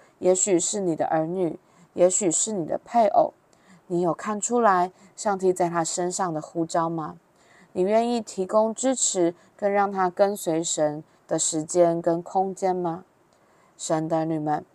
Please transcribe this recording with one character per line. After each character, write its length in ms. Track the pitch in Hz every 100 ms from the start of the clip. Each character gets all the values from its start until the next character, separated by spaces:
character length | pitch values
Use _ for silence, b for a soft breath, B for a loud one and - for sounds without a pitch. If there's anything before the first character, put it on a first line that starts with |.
| b b
也 160 | 180 185
许 240 | - 175
是 220 | - 214
你 140 | 185 156
的 100 | 156
儿 200 | 160 160
女， 320 | 185 175 - b b b
也 160 | - 180
许 200 | 185 196
是 220 | 160 -
你 140 | 208 156
的 120 | -
配 240 | - 240 220
偶， 240 | - - - _ b b b _
你 140 | 175
有 120 | 180
看 280 | 156 214 214
出 180 | - 240
来 320 | 226 185 180 b b -
上 240 | 220 196
帝 140 | 185
在 160 | 185 175
他 140 | 170
身 280 | 160 - 175
上 220 | 180 185
的 80 | 156
呼 240 | - 170 165
召 240 | 175 165
吗？ 280 | 165 156 175 _ b b b b
你 100 | -
愿 260 | 185 220 233
意 100 | 240
提 260 | 214 - 185
供 280 | 214 220
支 200 | 220 262
持， 400 | 254 - 196 170 175 b _
跟 160 | 202
让 180 | 202 202
他 200 | 196 185
跟 260 | 175 202 208
随 260 | - 160
神 400 | 170 - 151 147 156 b _
的 120 | 160
时 240 | - 160
间 380 | 156 175 170 170
跟 200 | 170 170
空 320 | 175 196 190
间 220 | 185 190 180
吗？ 300 | 175 165 190 _ _ b b b b b
神 320 | - 160 160
的 80 | 160
儿 80 | 160
女 120 | 160
们， 280 | 151 151 -